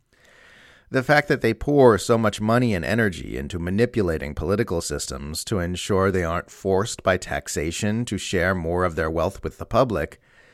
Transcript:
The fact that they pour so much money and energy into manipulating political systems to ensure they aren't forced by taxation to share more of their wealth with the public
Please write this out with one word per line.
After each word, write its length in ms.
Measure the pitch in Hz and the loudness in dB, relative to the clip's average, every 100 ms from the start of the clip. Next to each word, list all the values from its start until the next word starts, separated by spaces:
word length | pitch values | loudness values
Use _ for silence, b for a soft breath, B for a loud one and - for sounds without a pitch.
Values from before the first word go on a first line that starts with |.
| _ b b b b b b b b | _ b b b b b b b b
The 140 | 131 | -2
fact 240 | 131 151 - | 4 4 4
that 140 | 139 | 2
they 120 | 113 | 0
pour 440 | 107 - 143 127 98 | 0 2 8 8 8
so 200 | - 117 | 4 2
much 220 | 110 - | 2 0
money 340 | 107 120 123 | 0 2 2
and 120 | 95 71 | 0 0
energy 520 | 113 107 80 53 57 | 0 0 -2 -8 -8
into 220 | 69 87 | -6 -6
manipulating 720 | 87 98 120 113 90 80 69 71 | -2 0 0 0 -2 -2 -4 -4
political 440 | 76 101 117 85 | -2 0 0 -4
systems 640 | - 73 - 67 73 78 - | -4 -6 -6 -8 -8 -10 -4
to 140 | 104 | -4
ensure 520 | 87 90 - 98 95 | -2 -4 -2 2 2
they 120 | 92 | 2
aren't 280 | 82 85 - | -2 -4 -8
forced 520 | - 98 95 104 - | -6 -2 0 -2 -2
by 140 | - 90 | 0 0
taxation 880 | - 71 - - 78 - 104 110 120 | -2 -6 -6 -4 -4 -4 -4 -2 -4
to 120 | 98 | -6
share 380 | - 95 87 92 | -4 0 0 0
more 300 | 82 87 92 | -2 -2 -2
of 100 | 80 | -2
their 160 | 80 | -2
wealth 320 | 80 85 - | 0 -2 -4
with 140 | 80 - | -10 -10
the 80 | - | -2
public 560 | 113 127 90 76 - b b b | 0 2 0 -4 -8 b b b